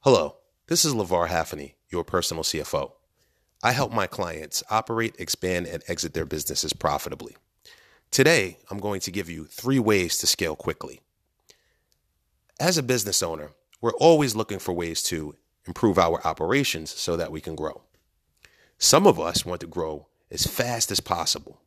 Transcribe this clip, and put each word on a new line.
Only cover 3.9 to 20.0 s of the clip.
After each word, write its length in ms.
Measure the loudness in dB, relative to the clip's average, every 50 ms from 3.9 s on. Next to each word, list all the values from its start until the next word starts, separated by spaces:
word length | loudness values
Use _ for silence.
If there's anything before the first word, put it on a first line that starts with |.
my 160 | 0 -2 -2
clients 560 | -2 -2 -6 -6 -6 -6 -10 -12 -8 -8 -8 -4 0
operate, 440 | -2 -2 0 0 -2 -2 -2 -4 -4 -8
expand, 480 | -8 -8 -6 -4 -2 -2 -2 -2 -2
and 160 | -4 -8 -10 -6 -6
exit 240 | -6 -4 -4 -6 -4
their 100 | -6 -6
businesses 480 | -4 -6 -6 -6 -4 -4 -4 -4 -4
profitably. 640 | -6 -2 -2 -2 0 0 -4 -8 -10 -12 -14 -18 -18 _ _ _ _ _ _ -20 -20 _ _ _ _ _ _ _
Today, 480 | 2 4 6 6 6 4 2 -2 -6 _ _ -12
I'm 60 | -12
going 240 | -8 -6 -6 -6 -6
to 100 | -6 -6
give 180 | -6 -8 -8 -8
you 140 | -10 -12 -12
three 320 | -14 -16 -6 -2 2 2 4
ways 380 | 6 6 4 4 4 2 -2 0
to 60 | 0
scale 300 | 0 0 0 0 -2 -2
quickly. 460 | -4 -6 -6 -6 _ -10 -16 -16 -20 _ _ _ _ _ _ _ _ _ _ -20 _ _ _ _ _ _ _ _ _ _ _ _ _ _ _ _ _ _ _ _
As 200 | _ 0 2 2
a 60 | 0 2
business 380 | 2 0 0 0 -2 -2 -2
owner, 300 | -2 -2 -6 -8 -10 -14 -18 _ _ _ _ _
we're 100 | -2 -2 2
always 380 | 6 8 8 8 8 6 2 0
looking 260 | -2 -4 -4 -6 -6
for 120 | -4 -4
ways 320 | -2 -2 -2 -2 -4 -4 -4
to 320 | -4 -4 -4 -6 -8 -12 _ _ _ _ _ _
improve 340 | -12 -4 2 2 4 6 6
our 260 | 4 4 2 0 -2
operations 640 | -4 -2 -2 -2 0 0 0 0 0 -4 -4 -8 -10
so 280 | -10 -8 -4 -2 -2
that 160 | -2 -2 -6 -6
we 80 | -10
can 160 | -10 -10 -10
grow. 240 | -6 -8 -8 -8 -10 _ _ _ _ _ _ _ _ _ _ _ _ _ -20 _ _ _ _ _
Some 280 | _ 4 6 6 8 8
of 140 | 8 6 6
us 260 | 0 -2 -2 -2 -4
want 140 | -4 -8 -8
to 80 | -8
grow 400 | -8 -6 -6 -4 -4 -6 -10